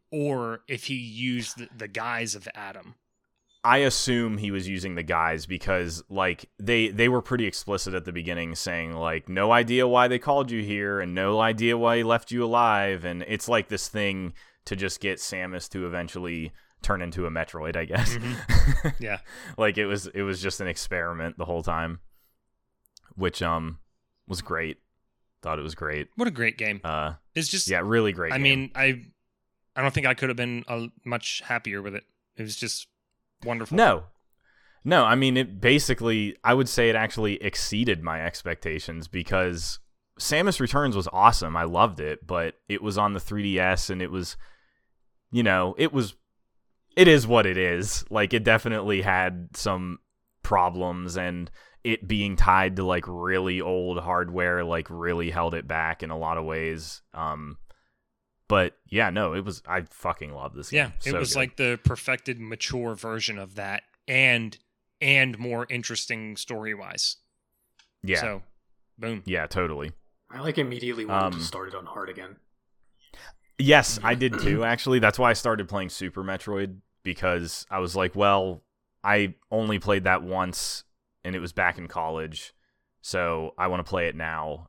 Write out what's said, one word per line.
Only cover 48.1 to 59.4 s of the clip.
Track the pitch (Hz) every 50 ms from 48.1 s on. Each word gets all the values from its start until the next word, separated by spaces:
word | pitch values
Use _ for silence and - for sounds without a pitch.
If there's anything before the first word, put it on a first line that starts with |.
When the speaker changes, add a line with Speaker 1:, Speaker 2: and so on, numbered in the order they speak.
| 104 107 104 92 -
Speaker 2:
it | 113 107
definitely | 117 110 110 - 117 110 107 98 104 101 95
had | 90 98 95 92 92 92 90 87 87 - -
some | - - 107 95 92 92 90 87 - _ _ _ _ _ _ _ _ -
problems | - 104 95 90 90 87 90 90 90 87 90 90 87 85
and | 92 90 90 87 87 87 - - - - _ _ - -
it | 113 113 - 104
being | 90 110 104 101 101 95
tied | 87 - 95 92 95 95 92 92
to, | 92 95
like, | 92 90 87 85
really | 90 90 87 87 92 92 92 92 92 90 92
old | 85 87 92 90 90 90 90 87
hardware, | 82 85 90 90 90 87 87 90 90 87 87 87 87
like, | 85 85 82 82 -
really | 87 85 85 87 85 85 85 85
held | 85 87 85 85 85
it | 82 -
back | 69 80 80 80 80 82 - 85
in | 80
a | 80
lot | 80 80 80 82
of | 82 80
ways. | 78 80 80 80 80 80 80 80 - - - _ _ -
Um, | 80 80 78 76 76 76 73 73 - - - - _ _ _ _ _ _ _ _ _ _ _ _ _ _
but | - 104 98 90 85 - _ _
yeah, | - 98 107 113 98
no, | 87 104 104 85 80
it | 95